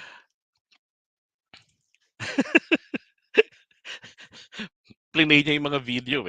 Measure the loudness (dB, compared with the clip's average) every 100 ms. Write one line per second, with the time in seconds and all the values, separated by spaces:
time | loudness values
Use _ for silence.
0 | -18 -20 _ _ _ _ _ _ _ _
1 | _ _ _ _ _ -20 _ _ _ _
2 | _ -14 -8 -4 2 2 2 -2 -2 -14
3 | _ _ _ 2 2 0 _ _ -18 -18
4 | -18 -20 -20 -20 -18 -14 -14 _ _ -20
5 | _ 0 4 4 4 0 -2 -4 -4 -6
6 | -4 -4